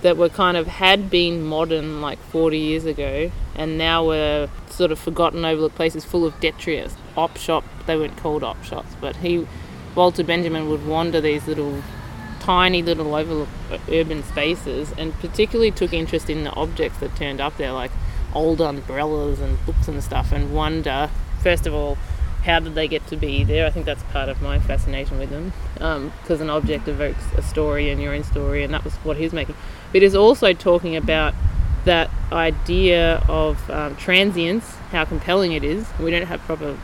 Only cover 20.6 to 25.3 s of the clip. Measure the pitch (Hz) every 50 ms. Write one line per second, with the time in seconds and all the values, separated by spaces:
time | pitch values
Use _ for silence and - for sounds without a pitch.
20.6 | 156 151 156 160 156 151 135 135 147 151 - - - - - - - 185 175 165
21.6 | - 165 147 147 147 147 143 - - - - - - - - - - 175 170 165
22.6 | 156 160 151 156 156 151 160 151 - - - 156 156 147 139 139 139 - 156 156
23.6 | 160 156 - 175 156 151 143 - - - - 147 135 131 135 - 135 139 143 143
24.6 | - - 139 135 - 139 135 135 139 - - 135 135 135